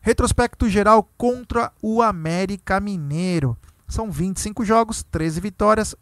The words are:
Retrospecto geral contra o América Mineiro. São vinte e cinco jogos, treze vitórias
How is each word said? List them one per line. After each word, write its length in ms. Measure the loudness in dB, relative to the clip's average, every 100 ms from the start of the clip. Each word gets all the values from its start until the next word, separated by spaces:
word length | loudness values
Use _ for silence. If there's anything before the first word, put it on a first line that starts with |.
Retrospecto 680 | 0 2 2 2 0 0 0
geral 360 | 2 6 6 4 _
contra 520 | -2 -2 -4 -2 -2 _
o 180 | -4 2
América 800 | 2 0 -2 -2 -2 -6 -2 -2
Mineiro. 800 | -2 -6 -4 -4 -2 0 -2 -4 -10 _ -10
São 240 | -8 -6
vinte 280 | -4 -4 -4
e 20 |
cinco 240 | -8 -6
jogos, 380 | 2 2 2 -4
treze 360 | -6 -4 -2 -4
vitórias 560 | -8 -2 2 2 0 -8